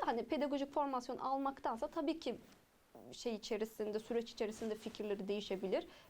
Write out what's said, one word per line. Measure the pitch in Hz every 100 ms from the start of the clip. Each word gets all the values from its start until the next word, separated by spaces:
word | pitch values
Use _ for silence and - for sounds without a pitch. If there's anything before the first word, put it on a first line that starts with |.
hani | 415 233
pedagojik | 226 311 285 277 277
formasyon | 320 285 262 262 254
almaktansa | - 269 277 277 302 226 -
tabii | - 302 320
ki | - 220 - - - - - - 110
şey | 127 240
içerisinde, | 214 - 208 220 - 214 214
süreç | 220 233 233
içerisinde | - 220 220 226
fikirleri | 214 226 - 208 202 196
değişebilir. | 202 202 190 190 240 339 - -